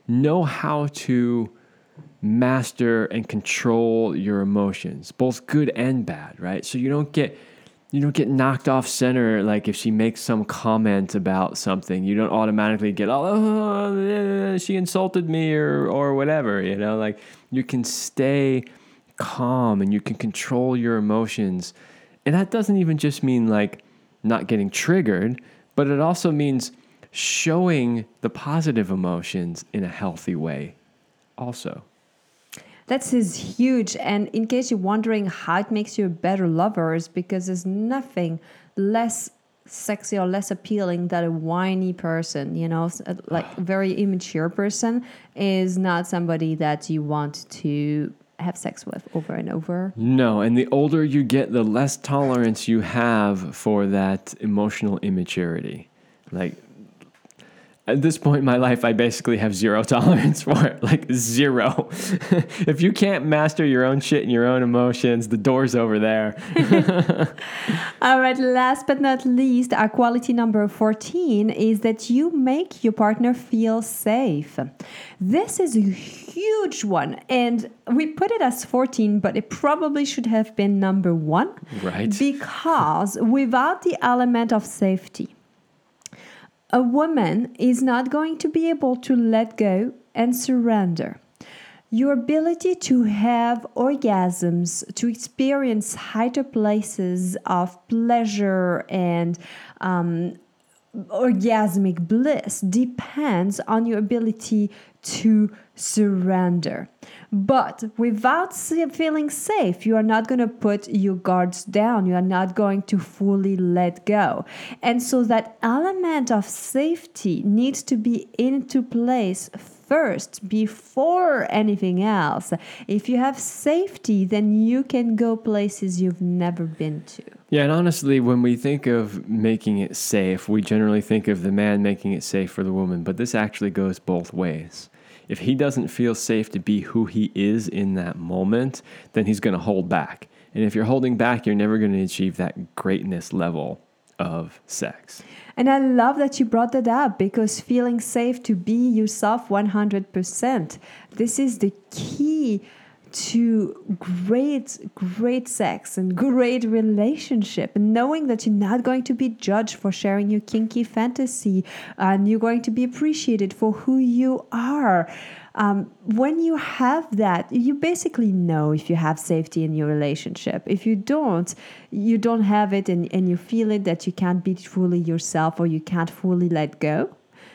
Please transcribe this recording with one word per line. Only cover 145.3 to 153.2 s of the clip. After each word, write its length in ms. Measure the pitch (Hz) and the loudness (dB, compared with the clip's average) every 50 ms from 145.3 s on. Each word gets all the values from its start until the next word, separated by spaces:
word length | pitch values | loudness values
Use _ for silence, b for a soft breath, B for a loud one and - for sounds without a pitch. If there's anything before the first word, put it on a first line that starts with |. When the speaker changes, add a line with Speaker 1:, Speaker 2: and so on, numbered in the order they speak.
| B B B B B | B B B B B
Speaker 2:
And 140 | B 247 269 | B 2 2
I 80 | 269 277 | 4 4
love 400 | 269 262 247 240 233 262 285 302 | 2 4 4 4 4 4 2 2
that 200 | 277 277 277 - | 0 0 0 0
you 80 | 254 | 0
brought 260 | 226 226 226 240 233 | 2 2 2 2 2
that 160 | 269 262 226 233 | 0 0 0 2
up, 300 | 233 269 294 233 185 - | 2 2 2 0 0 0
because 420 | 190 196 - 233 220 208 - - | -2 -2 0 0 0 0 -2 -4
feeling 400 | - - 240 247 247 247 240 233 | -4 -2 0 0 0 0 -2 -4
safe 420 | 233 - - 240 240 247 247 247 | -4 -4 -2 -2 0 0 -2 -2
to 120 | - - 214 | -2 -2 -2
be 340 | 175 180 - 226 240 247 254 | -2 0 0 0 2 2 2
yourself 600 | 220 220 214 214 - - 220 208 226 - - - | 2 2 2 0 -2 -2 0 0 0 0 -2 -2
one 180 | 196 202 214 | 0 0 0
hundred 460 | 202 190 208 208 208 202 196 190 - | 0 0 0 0 0 0 -2 -4 -4
percent, 640 | - 185 180 - - - 240 254 262 208 156 160 - - B B B B B B | -4 -4 -4 -4 -4 -2 0 0 0 0 -2 -4 -8 -16 B B B B B B
this 260 | - - 233 233 - 262 | -4 -2 -2 0 0 0
is 200 | 277 254 220 - | 0 0 0 0
the 140 | 202 196 - - _ - | 0 -2 -2 -4 _ -14
key 680 | - - - - - - 285 311 311 311 285 233 208 196 B B B B B B B B B - | -12 -10 -10 -6 -4 -2 0 0 0 0 0 0 -2 -2 B B B B B B B B B -14
to 840 | - - | -10 -10